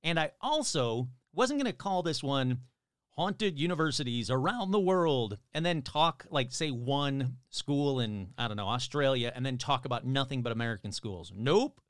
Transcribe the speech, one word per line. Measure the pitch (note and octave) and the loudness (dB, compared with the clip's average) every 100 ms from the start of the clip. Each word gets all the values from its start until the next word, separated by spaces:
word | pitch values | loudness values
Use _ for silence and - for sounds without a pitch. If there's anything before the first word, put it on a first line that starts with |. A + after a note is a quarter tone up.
And | D#3+ E3 | 0 0
I | D3+ _ | 0 _
also | A#3+ D4+ C#4 D#3 A#2+ A2+ B2 - _ | 0 0 0 0 0 0 -4 -10 _
wasn't | - A#3+ C#4+ | 0 2 2
gonna | C4 | -2
call | - G3+ F#3 | -4 -2 0
this | E3+ D#3 | 0 -2
one | C#3 C#3 B2+ B2+ - _ _ _ _ | 0 0 2 -2 -6 _ _ _ _
Haunted | - F3+ - G#3 D3 | -4 -2 0 -2 0
Universities | E3+ E3+ D#3+ C3+ C3 A#2+ A2+ | -2 2 0 0 -2 -2 0
Around | C3 D3 B3 F#3+ | 2 2 0 0
the | G#3 | 2
World | F#3 F#3 E3 C3+ A2 G2+ _ | 4 4 4 2 0 -4 _
and | D3+ E3 | -2 0
then | E3 | 0
talk, | C3+ D3+ E3 - - | -2 2 2 2 -4
like, | D3 B2+ | -2 -2
say, | - D#3 | -2 -2
one | B2 A#2+ C#3 C#3+ C#3 B2+ B2+ _ | -2 -2 0 0 0 -2 -4 _
school | - - C#3+ C#3+ C3+ | -8 0 2 2 0
in, | A2+ G#2 F#2+ - | -2 -4 -8 -6
I | A#2+ | -4
don't | G#2 | -2
know, | G2 | -2
Australia | B2 B2+ D3 C#3 C3 A#2+ | -2 -2 0 2 2 0
and | A#2+ | -2
then | C3+ B2+ | -4 -4
talk | - C3 | 0 -2
about | B2+ A#2+ B2 | 0 -4 0
nothing | C3+ C3+ C3+ | 0 0 -2
but | A#2+ | -2
American | A2+ A#2 A2 G#2 | -2 -2 -4 -6
schools. | - A2+ F#2 E2 F#2+ | -8 -8 -8 -10 -4
Nope. | B2 F#3 C#4+ - _ | 4 4 4 -4 _